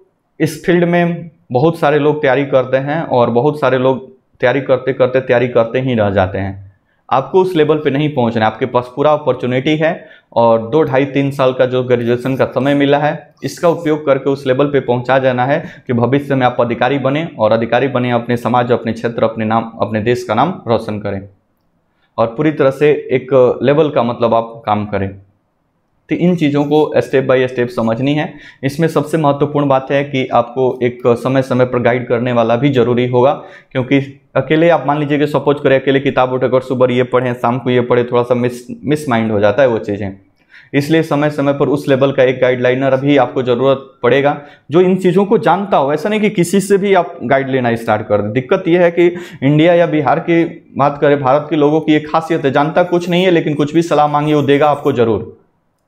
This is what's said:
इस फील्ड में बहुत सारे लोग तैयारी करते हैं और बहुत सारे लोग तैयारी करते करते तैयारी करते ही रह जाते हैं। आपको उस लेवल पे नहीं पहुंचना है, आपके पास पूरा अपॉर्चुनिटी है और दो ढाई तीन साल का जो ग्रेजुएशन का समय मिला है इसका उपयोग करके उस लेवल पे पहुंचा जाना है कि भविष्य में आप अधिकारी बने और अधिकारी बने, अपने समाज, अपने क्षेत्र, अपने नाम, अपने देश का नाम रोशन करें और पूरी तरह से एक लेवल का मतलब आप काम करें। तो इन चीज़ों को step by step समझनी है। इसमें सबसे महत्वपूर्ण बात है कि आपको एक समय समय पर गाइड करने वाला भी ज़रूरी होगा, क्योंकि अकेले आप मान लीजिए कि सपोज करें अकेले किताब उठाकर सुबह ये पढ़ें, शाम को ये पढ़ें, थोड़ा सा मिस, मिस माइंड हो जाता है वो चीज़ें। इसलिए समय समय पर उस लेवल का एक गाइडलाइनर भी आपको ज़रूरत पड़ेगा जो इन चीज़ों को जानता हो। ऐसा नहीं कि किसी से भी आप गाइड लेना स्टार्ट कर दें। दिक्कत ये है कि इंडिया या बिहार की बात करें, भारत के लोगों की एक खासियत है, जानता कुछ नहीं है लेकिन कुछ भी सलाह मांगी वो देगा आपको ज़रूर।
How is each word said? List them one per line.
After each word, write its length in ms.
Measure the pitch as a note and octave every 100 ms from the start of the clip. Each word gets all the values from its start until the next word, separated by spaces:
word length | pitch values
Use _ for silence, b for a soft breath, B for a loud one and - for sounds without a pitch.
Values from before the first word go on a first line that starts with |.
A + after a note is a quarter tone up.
| _ _ _ -
इस 240 | D#3 - -
फील्ड 180 | F3+ F3
में 440 | F3 F3 E3+ E3+ - _
बहुत 260 | B2 D#3 E3
सारे 200 | D3+ D3
लोग 220 | D3 D3
तैयारी 240 | D3 B2+ C#3+
करते 300 | C3+ B2 C3
हैं 220 | C#3+ D3+
और 260 | E3 B2 A#2+
बहुत 280 | A#2 C#3+ D3
सारे 180 | C3 B2+
लोग 280 | C3 C3 - - _ _
तैयारी 200 | B2 C3+
करते 300 | C#3 B2+ B2+
करते 280 | C3+ B2+ C3
तैयारी 260 | C3 B2 B2
करते 300 | A#2+ A2+ B2+
ही 140 | C3 A#2+
रह 140 | G#2
जाते 260 | G2 F#2 G2
हैं। 300 | G2 G2 b b b b -
आपको 320 | B2 C3+ F#3+
उस 140 | F#3 E3+
लेवल 220 | D3+ D3+
पे 120 | D3+
नहीं 240 | C3 D3+ D3
पहुंचना 300 | A#2+ A2+ A2
है, 60 |
आपके 140 | A2 B2+
पास 240 | B2 A#2 -
पूरा 160 | C#3
अपॉर्चुनिटी 600 | D3+ D3 B2 B2+ B2+ C3 D#3
है 300 | D#3+ E3+ B B B
और 340 | - A#2 A2+ A2
दो 120 | D3
ढाई 220 | D3+ C3 C#3+
तीन 240 | C#3 C#3
साल 220 | C#3 C3
का 120 | B2+ B2+
जो 180 | B2+
ग्रेजुएशन 520 | B2 B2 A#2 B2 C3 C3
का 100 | A#2+
समय 280 | - C3+ C#3+
मिला 220 | C#3+ C#3+
है 340 | D3+ D#3+ - _
इसका 260 | - - F3
उपयोग 360 | D#3+ E3 D3+ D3+
करके 240 | C3+ C3+
उस 160 | C3+ C3+
लेवल 200 | B2+ C#3+
पे 120 | C#3+
पहुंचा 360 | B2 B2 B2 C3+
जाना 260 | C3 B2 B2
है 180 | D3+ B B -
कि 60 |
भविष्य 420 | A#2+ A#2+ C#3 C#3+ C3+
में 100 | B2
आप 160 | B2
अधिकारी 380 | A#2+ A#2 B2+ C#3
बने 280 | B2+ C#3+ E3+ -
और 120 | G#2+
अधिकारी 360 | A2+ A#2 A#2+ C3+
बने, 240 | B2 B2
अपने 260 | A#2+ A#2 A#2+
समाज, 340 | A#2+ B2 B2
अपने 220 | A#2 A2+
क्षेत्र, 300 | A2+ A#2+ A#2
अपने 220 | A2+ A2+ G#2+
नाम, 260 | A2+ A#2 -
अपने 200 | G#2 A2
देश 220 | G#2+ B2
का 120 | - A2
नाम 180 | D3+ F#3+ -
रोशन 320 | A2+ - G#2
करें 280 | G2+ G2 G2 _ _ _ _ _ _ _ _ -
और 100 | A2+
पूरी 240 | A2+ D3+
तरह 180 | D3+ C#3
से 200 | C3+ D3 C#3+ -
एक 220 | B2 - C3+ B2 -
लेवल 260 | A#2+ D3 D#3
का 140 | C3+
मतलब 300 | A#2+ A2+ A#2
आप 280 | A2+ A#2 - -
काम 200 | G#2 G#2
करें। 240 | G2+ F#2+ F#2+ - _ _ _ _ _ _ _ _
तो 60 | D#3
इन 180 | F3 F3
चीज़ों 280 | D3+ C#3+ D3
को 120 | D3+ D3+ -
step 280 | B2 C3+ C3
by 100 | C3 B2+
step 220 | B2+ A#2+
समझनी 440 | B2+ A2+ A#2 C3
है। 200 | D3+ D3+ B B B
इसमें 240 | C3+ C#3 E3
सबसे 300 | D#3 D3 E3
महत्वपूर्ण 500 | D3 C#3+ D3 D3 C#3+
बात 240 | C3+ C3+
है 120 | C#3 C#3+
कि 200 | C3 C3
आपको 340 | A2+ A#2+ - C3 B2
एक 180 | A#2+ B2 B2
समय 340 | A#2 C3 C3+
समय 240 | C3 B2 B2+
पर 140 | B2+
गाइड 280 | A#2+ B2+ A#2+
करने 240 | A#2+ B2
वाला 220 | A#2+ A2+ A#2+
भी 140 | C#3+
ज़रूरी 360 | B2+ A#2+ A#2+ B2+
होगा, 260 | B2 B2+ C#3+ B B B
क्योंकि 280 | C3 B2+ C#3 C#3 - _ -
अकेले 340 | C3 D#3 E3+
आप 180 | D#3+ C#3
मान 120 | D3
लीजिए 200 | C#3+ C#3+
कि 80 | D3
सपोज 320 | C#3+ C#3 C#3
करें 200 | C#3 C3+
अकेले 200 | C3+ C3+
किताब 320 | C#3 C3 B2+
उठाकर 280 | B2+ B2+ B2
सुबह 320 | - B2+ B2+
ये 100 | B2 B2+
पढ़ें, 280 | B2 B2+ A#2+
शाम 240 | A#2+ B2
को 100 | B2+
ये 120 | B2
पढ़ें, 240 | A#2+ B2 A#2+
थोड़ा 160 | B2
सा 120 | A#2+ B2
मिस, 300 | A#2+ A#2+ - -
मिस 240 | G#2+ D3 C#3
माइंड 220 | A#2 A2
हो 80 | G#2+
जाता 220 | G#2 G2+
है 60 | C3+
वो 100 | A2
चीज़ें। 380 | G#2 G2+ G2+ G2 _ _ b b b
इसलिए 300 | C3+ C#3+ D#3+
समय 260 | D#3+ D3 D3+
समय 240 | D3 C#3+
पर 160 | C#3 C#3
उस 180 | C#3+ -
लेवल 240 | C3+ C#3
का 120 | C3+
एक 160 | B2+ B2+
गाइडलाइनर 540 | B2+ B2+ B2 B2+ C3+ C3
भी 200 | C#3+ C#3+
आपको 240 | B2 -
ज़रूरत 460 | B2+ A#2+ C3 C3+ - _
पड़ेगा 360 | A#2+ C3+ C#3 D3 B B -
जो 100 | D3+
इन 140 | F#3 F#3
चीज़ों 280 | F#3 F3 G3+
को 120 | A3+
जानता 380 | D#3+ F3 G3 F#3+
हो। 160 | C#3
ऐसा 160 | D3+ G#3
नहीं 100 | G#3+
कि 80 | G#3
किसी 280 | G#3 E3+ G3
से 160 | F#3+ G3+
भी 160 | G3+ F#3+
आप 220 | - - A#2+
गाइड 240 | C3+ C3+
लेना 260 | C3 B2 A#2
स्टार्ट 300 | A#2 G#2+ G#2+
कर 140 | G#2
दें। 100 | G#2
दिक्कत 300 | A2 B2+ F#3+ E3
ये 120 | F3
है 120 | F3
कि 160 | E3+ F3 F3 B D#3
इंडिया 300 | C3+ D3+ E3
या 120 | F3 E3+
बिहार 320 | D3+ C3+ D3
की 220 | E3 E3+ E3 - - -
बात 200 | C#3+ C#3+
करें, 220 | D3+ C#3+
भारत 260 | C3 C#3+ D3
के 60 | D#3+
लोगों 260 | C#3+ D#3
की 140 | D#3 D3+
एक 140 | D3+
खासियत 360 | D#3+ D#3+ E3 D3
है, 60 |
जानता 320 | C3+ D3 E3+ F3
कुछ 240 | F3 F3
नहीं 140 | F3
है 80 | F#3
लेकिन 240 | E3+ D#3 D3
कुछ 180 | D3
भी 80 | D#3+
सलाह 240 | E3 D3 D3
मांगी 240 | D3 D3+
वो 80 | D3+
देगा 260 | C#3 C#3+ D3+
आपको 240 | C#3+ D3
ज़रूर। 440 | B2 A2+ G#2 - - _ _ _ _